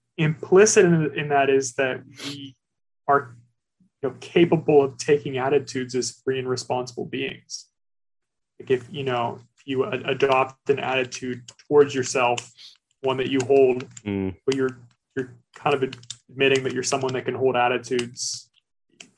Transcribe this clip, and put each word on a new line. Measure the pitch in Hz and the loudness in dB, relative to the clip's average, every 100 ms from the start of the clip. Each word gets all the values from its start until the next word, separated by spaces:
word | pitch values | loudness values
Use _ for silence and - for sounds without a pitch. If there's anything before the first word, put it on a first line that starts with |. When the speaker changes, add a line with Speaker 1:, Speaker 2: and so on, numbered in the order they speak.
| _ - | _ -2
Speaker 1:
implicit | 160 156 - 185 214 220 180 | -2 -2 4 6 8 6 6
in, | 170 151 165 | 4 2 -4
in | 147 | -2
that | 143 135 | 2 4
is | 135 131 - | 2 0 -2
that | 131 131 127 120 139 | -2 -4 -12 -14 -12
we | 143 139 - _ _ _ _ - | -12 -14 -20 _ _ _ _ 0
are, | 143 127 - _ _ _ _ _ _ | 0 0 -12 _ _ _ _ _ _
you | 135 | -10
know, | - | -10
capable | - 180 170 160 - 147 | -2 2 4 2 4 4
of | 139 - | 4 0
taking | - 143 143 131 | 0 0 0 -4
attitudes | 131 143 131 131 123 127 | 0 0 0 -6 -4 -4
as | 117 - - | -4 -6 -6
free | 131 | -4
and | 127 | -4
responsible | 123 - 127 123 - - | -6 -4 -6 -6 -10 -10
beings. | 127 135 - _ - - _ _ _ _ _ _ _ _ - | -8 -8 -10 _ -18 -18 _ _ _ _ _ _ _ _ -18
Like, | - | -2
if, | 127 - | -2 -2
you | 147 | -8
know, | 135 123 120 - - _ | -4 -2 -4 -6 -16 _
if | - | -6
you | 131 131 | -4 -4
a-, | 127 127 | -4 -4
adopt | 131 139 131 131 - - | 0 2 2 0 -4 -2
an | 135 | -2
attitude | 123 131 123 - 127 123 123 - - | -2 -4 -4 -8 -10 -10 -14 -20 2
towards | 147 139 131 | 4 4 2
yourself, | 127 139 120 120 - - - - _ _ | -4 0 0 -2 -6 -20 -20 -20 _ _
one | 131 131 | -4 -2
that | 131 | -2
you | 135 120 | -2 4
hold, | 139 131 127 127 - | 4 6 2 -6 -12
Speaker 2:
Mm. | 104 98 95 92 - | -6 -4 -4 -4 -4
Speaker 1:
but | 135 | -2
you're, | 131 123 120 _ _ - | -2 -4 -18 _ _ -10
you're | 123 - _ - | -10 -14 _ -6
kind | 151 | -2
of | 139 131 - - - _ | 0 -2 -6 -18 -20 _
admitting | 127 135 135 131 | -2 2 2 0
that | |
you're | 127 | -4
someone | 127 139 135 | -2 -2 -2
that | 127 | -4
can | 120 123 | -6 -2
hold | 131 123 | 0 2
attitudes | 123 123 117 127 120 - - - - _ _ _ _ _ - | 0 0 -2 -4 -4 -8 -10 -10 -16 _ _ _ _ _ -20